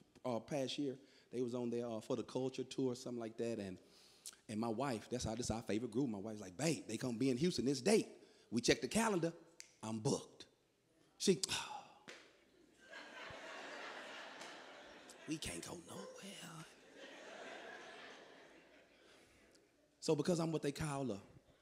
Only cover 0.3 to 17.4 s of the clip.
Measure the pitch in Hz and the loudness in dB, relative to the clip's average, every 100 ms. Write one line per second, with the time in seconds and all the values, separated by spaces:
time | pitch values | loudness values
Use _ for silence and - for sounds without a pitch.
0.3 | 113 113 147 127 - 143 131 - - - | 0 0 0 0 0 0 -2 -8 -20 -6
1.3 | 120 120 123 120 120 120 110 - 120 - | -2 0 0 0 0 0 -2 0 0 0
2.3 | 127 131 131 127 - 131 120 127 120 113 | 0 0 0 -4 2 2 2 -2 -4 -4
3.3 | 110 117 110 98 90 - - - - - | 0 0 0 -2 -6 -12 -20 -20 -16 -14
4.3 | - - 107 117 107 139 110 - 120 107 | -12 -4 0 2 2 2 0 -2 -2 0
5.3 | 117 113 110 - 104 123 107 143 101 107 | 0 0 0 2 0 2 2 2 0 -4
6.3 | 107 95 90 160 139 - 113 127 113 131 | -6 -8 0 2 2 0 -2 0 2 4
7.3 | 120 180 175 120 135 151 214 - - - | 6 4 4 2 4 6 6 6 -4 -20
8.3 | - - 117 - 143 127 214 226 185 165 | -20 -2 4 6 6 4 4 6 4 2
9.3 | - - - - - 110 110 131 92 - | -2 -14 -20 -20 -10 -4 0 2 2 0
10.3 | - - _ _ _ _ _ - - - | -16 -20 _ _ _ _ _ -20 2 6
11.3 | 175 - - - - - - - - - | 6 4 0 -2 -8 -12 -16 -16 -16 -18
12.3 | - - - - - - - - - - | -20 -20 -20 -20 -20 -16 -14 -14 -12 -12
13.3 | - - - - - - - - - - | -10 -10 -10 -10 -8 -8 -8 -10 -10 -12
14.3 | - - - - - - - - - - | -12 -12 -14 -14 -16 -16 -16 -18 -10 -4
15.3 | 156 - 170 - 175 160 165 170 - 190 | -2 -2 -6 -6 -8 -10 -10 -10 -12 -12
16.3 | 175 170 160 - - - - - - - | -12 -12 -12 -14 -18 -20 -18 -16 -14 -14
17.3 | - | -12